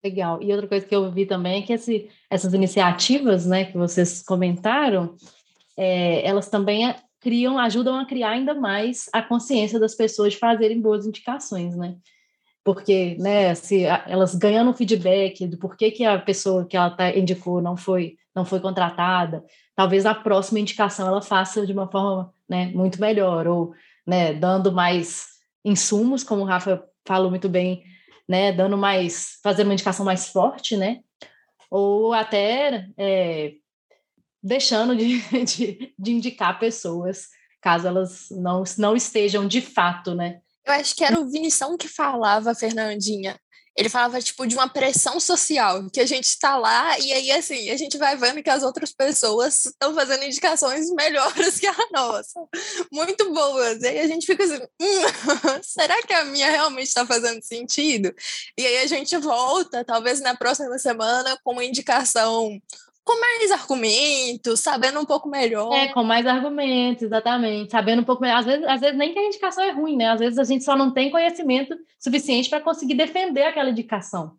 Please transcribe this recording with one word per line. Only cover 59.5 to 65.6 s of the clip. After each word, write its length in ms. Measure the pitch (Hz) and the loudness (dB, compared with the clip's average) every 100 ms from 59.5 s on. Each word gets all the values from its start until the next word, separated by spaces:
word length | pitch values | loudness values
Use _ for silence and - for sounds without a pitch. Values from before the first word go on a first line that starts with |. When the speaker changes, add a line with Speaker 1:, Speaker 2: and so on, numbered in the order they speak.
| 349 349 247 | 0 0 -4
Speaker 2:
talvez 380 | 240 233 233 269 | -2 -2 0 0
na 160 | 262 247 | -2 0
próxima 420 | 240 269 277 254 | 0 -2 -4 -4
semana, 580 | 269 226 220 247 262 262 | -2 -2 0 0 0 -4
com 80 | - | -4
uma 140 | 247 247 | -4 -4
indicação 920 | 254 - 254 254 233 226 226 220 202 _ - - _ | -4 0 0 2 2 2 2 -2 -6 _ -20 -20 _
com 160 | - 466 | 0 2
mais 300 | 480 466 415 | 2 2 2
argumentos, 1120 | 392 - 262 226 220 294 277 254 240 240 226 | 0 0 -2 2 2 2 0 -2 -4 -2 0
sabendo 380 | - 269 262 285 | 0 2 0 0
um 60 | 302 | 0
pouco 240 | 294 302 | -2 -2
melhor. 420 | 277 233 220 | -2 0 0